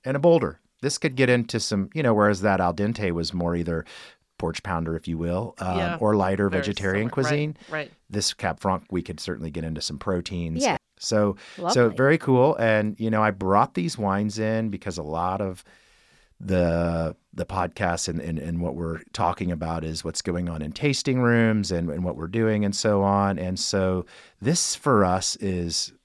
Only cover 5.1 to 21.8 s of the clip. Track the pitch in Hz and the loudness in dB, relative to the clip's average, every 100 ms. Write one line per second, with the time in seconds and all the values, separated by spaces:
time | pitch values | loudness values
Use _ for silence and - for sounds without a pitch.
5.1 | 80 85 90 113 - 92 90 87 85 107 | -4 -2 -2 -4 -6 -2 0 -2 0 2
6.1 | 104 95 98 101 - - 98 98 98 117 | 2 2 2 2 0 -2 -2 0 0 -2
7.1 | 139 143 151 151 - - 156 139 _ _ | -2 0 0 -2 -6 -10 -10 -10 _ _
8.1 | 104 - - 90 82 98 92 - 92 87 | -4 -4 -2 -4 -2 -2 -2 -2 -6 -4
9.1 | 80 - 60 80 76 80 78 - 71 - | -10 -8 -6 -6 -6 -6 -6 -6 -6 -2
10.1 | 92 85 90 85 80 262 156 _ _ - | -2 -2 -4 -4 0 0 -2 _ _ -2
11.1 | 110 104 98 - - 175 131 117 104 135 | 2 2 0 -12 -8 -2 2 2 4 4
12.1 | 160 - 127 139 - 113 107 107 104 113 | 4 4 4 4 4 2 2 0 -2 0
13.1 | 107 107 98 95 101 131 - 170 - 101 | 2 2 2 4 4 4 0 -4 -2 0
14.1 | 98 107 104 110 113 113 98 101 87 76 | 0 0 -2 -2 0 -2 -6 -6 -6 -6
15.1 | 80 87 98 98 90 - _ _ _ _ | -2 -2 -2 -4 -6 -18 _ _ _ _
16.1 | _ _ _ 98 92 85 85 85 85 80 | _ _ _ 0 2 4 2 0 0 -4
17.1 | 87 _ - 90 95 87 - 95 85 - | -6 _ -10 -6 -4 -4 -2 -2 -2 -4
18.1 | 80 71 80 76 85 85 65 82 82 - | -6 -6 -6 -4 -4 -4 -4 -6 -8 -10
19.1 | - 87 90 90 82 82 82 80 80 82 | -2 -2 0 -4 -4 -4 -4 -6 -6 -6
20.1 | - - 87 87 80 76 - 147 135 - | -6 -4 -4 -4 -6 -8 -4 -2 -2 -2
21.1 | 127 120 117 113 107 92 87 | 2 4 4 4 2 0 -2